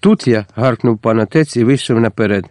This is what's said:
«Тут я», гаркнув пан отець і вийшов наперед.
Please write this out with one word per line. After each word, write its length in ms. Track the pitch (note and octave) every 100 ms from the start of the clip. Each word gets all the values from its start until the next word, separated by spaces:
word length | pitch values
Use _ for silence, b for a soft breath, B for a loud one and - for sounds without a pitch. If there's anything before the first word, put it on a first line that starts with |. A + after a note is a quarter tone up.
«Тут 280 | G3 A3 -
я», 180 | A2+ G2+ -
гаркнув 420 | B2+ A#2 C3 A2
пан 220 | A#2 A2+
отець 360 | A2 D#3+ D3+ A#2+
і 80 |
вийшов 360 | A#2 C3+ - A#2
наперед. 440 | A2+ - G#2+ G2+ F#2+